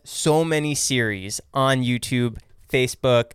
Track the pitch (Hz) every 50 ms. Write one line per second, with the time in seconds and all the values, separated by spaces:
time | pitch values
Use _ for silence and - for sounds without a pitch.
0 | - - - - - 165 151 156 165 165 160 151 151 151 147 - - - 135 127
1 | 117 110 104 95 95 98 107 - - _ - 139 135 135 135 131 127 120 123 120
2 | - - 135 123 120 120 110 - - _ - - - - - 135 127 120 - -
3 | - 131 123 120 117 - -